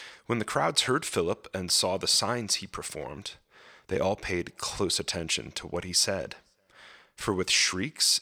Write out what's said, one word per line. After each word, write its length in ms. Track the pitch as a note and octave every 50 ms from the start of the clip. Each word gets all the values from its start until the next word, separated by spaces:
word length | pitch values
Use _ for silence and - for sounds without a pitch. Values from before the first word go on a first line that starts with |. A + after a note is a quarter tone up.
| - - - - _
When 120 | - A#2+ A#2
the 60 | G#2+
crowds 380 | - - C#3+ D3 E3 D3+ - -
heard 220 | - B2+ D#3 -
Philip 440 | - - G#2 E2+ E2 G#2+ - - - -
and 200 | F#2+ F#2 F2 -
saw 240 | - - F#2 F#2
the 100 | F#2+ -
signs 500 | - - - - G2+ A#2+ A#2+ A2+ G2 -
he 120 | - G2 -
performed, 640 | - - - - - D#2 C#2+ B1 C#2+ C#2 - - - - _ _ _ - - - - - _ -
they 100 | F#2+ F#2
all 180 | C2+ F#2 G2+
paid 420 | - - - F#2+ F2 E2 - - -
close 420 | - - - - G#2 F2+ F#2+ -
attention 500 | F#2+ - - F2 E2+ E2 - - A1 C#2+ -
to 140 | - -
what 180 | - B1+ F2 F#2
he 100 | F#2 F2
said. 420 | - - - G2 F#2+ C2 - - - - _ _ _ _ _ _ - - - - - - _ _
For 160 | - - - G2+
with 160 | F#2 F2+ -
shrieks, 720 | - - - - - F2+ G2+ D3+ - - - - - -